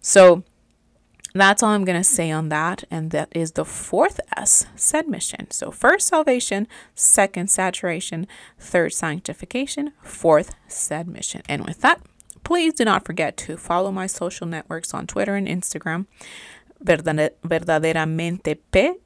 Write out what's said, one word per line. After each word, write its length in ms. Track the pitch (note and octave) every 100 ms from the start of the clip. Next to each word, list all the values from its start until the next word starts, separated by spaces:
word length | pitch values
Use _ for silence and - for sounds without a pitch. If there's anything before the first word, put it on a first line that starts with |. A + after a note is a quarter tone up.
So 440 | - G3 F#3 F3 - _ _ _ _ _ _ _ -
that's 280 | F#3 G3 G#3
all 80 | A3
I'm 140 | G#3
gonna 200 | F#3 F3
say 260 | F#3+ - E3
on 180 | D#3 D#3+
that, 360 | D3+ E3 G3 -
and 200 | E3 D#3+
that 180 | D#3 -
is 200 | E3 D#3+
the 140 | - D#3
fourth 520 | - - F#3 F4 - -
S, 320 | - G#3 - - -
submission. 760 | - D4+ D#4+ - - - -
So 200 | - -
first, 360 | - B3+ F#4+ -
salvation, 600 | E4 D#4 B3 - G3 G#3+ - -
second, 560 | - - - G3 G3 G3+
saturation, 760 | - F#3 F3+ F3+ E3 - E3 F#3+ - - _
third, 360 | - F3+ E3
sanctification, 1000 | - E3 D3+ - E3+ - B3 C#4 - C#4+ _
fourth, 540 | - - E3 D3+ F#3 - _
submission. 760 | - - D3+ E3+ - - - -
And 180 | D3 -
with 160 | E3+
that, 180 | C4 - - _ _ -
please 280 | - F4 D#4+
do 100 | D#4 A3
not 180 | F#3+
forget 320 | - F3 D#3 -
to 200 | - D#3+
follow 340 | - F3 G3
my 140 | F#3+ F#3
social 400 | - F3 - E3+
networks 480 | E3 - E3 -
on 120 | - -
Twitter 300 | G3+ G3+ G3+
and 100 | G3
Instagram. 600 | F3+ - - - E3 G3+ _ - - - - _ _
Verdad-, 540 | F3+ E3 E3 D3+ D#3 _
Verdaderamente 1160 | E3+ E3 E3+ D#3+ D#3+ E3 D#3+ D#3+ E3+ F3+ - D3+ _
P 240 | - C4 F#4